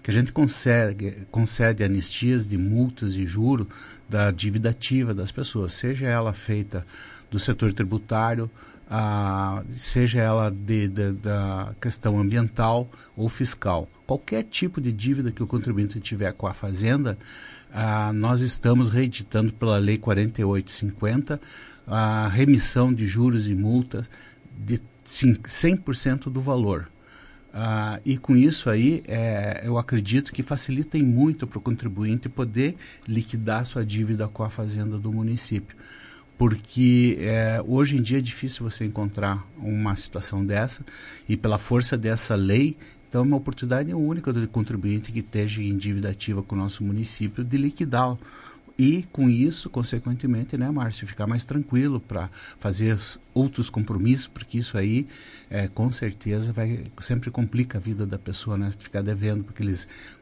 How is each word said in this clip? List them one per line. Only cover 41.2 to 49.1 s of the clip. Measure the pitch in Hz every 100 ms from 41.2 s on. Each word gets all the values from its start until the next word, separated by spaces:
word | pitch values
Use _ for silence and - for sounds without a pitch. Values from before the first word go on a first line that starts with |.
| -
e | 107
pela | 113 104
força | - 123 120 127
dessa | 110 110 - 104
lei, | 95 107 147 147 - - -
então | 123
é | 127
uma | 143
oportunidade | 139 127 123 127 147
única | 175 151 165 143
do | 120 113
contribuinte | - 104 113 101 104 107
que | 113
esteja | 110 107 104 107
em | 101 98
dívida | 101 101 101
ativa | 101 - 98
com | 98
o | 98
nosso | 98 -
município | 101 101 113 - 104 104
de | 123 139
liquidá-lo. | 143 143 160 123 127 123 - - - - - -
E | 127 165 180